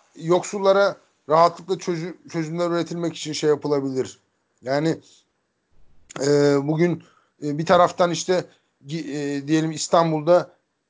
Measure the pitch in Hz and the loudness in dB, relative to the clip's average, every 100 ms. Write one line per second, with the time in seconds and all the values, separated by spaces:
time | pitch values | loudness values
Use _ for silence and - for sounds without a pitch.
0 | _ - 160 180 - 208 196 196 202 - | _ -12 0 0 0 -2 2 4 2 -2
1 | _ _ - 156 170 170 - 190 - 170 | _ _ 0 4 4 2 -6 -6 -4 -6
2 | 175 - - 170 156 170 175 170 165 170 | -6 -12 -10 -8 -6 -2 -2 -2 -2 -4
3 | 170 165 151 147 156 147 147 143 139 131 | -6 -6 -8 -2 0 0 0 -2 -2 -4
4 | 107 - _ _ _ _ 120 143 160 147 | -6 -10 _ _ _ _ -4 -2 0 -4
5 | - _ _ _ _ _ _ _ - - | -8 _ _ _ _ _ _ _ -20 -20
6 | _ - 135 147 143 143 143 156 175 170 | _ -4 2 4 4 2 0 0 0 0
7 | - _ _ _ 147 147 160 180 170 - | -8 _ _ _ -8 -6 2 4 4 2
8 | 175 165 - 180 - _ _ _ 139 160 | 0 0 -2 -2 -2 _ _ _ -12 -10
9 | 147 147 143 143 139 156 160 151 - 175 | -8 -8 -6 -6 -2 0 0 -4 2 2
10 | 165 156 151 175 147 _ _ _ _ | 2 0 4 2 2 _ _ _ _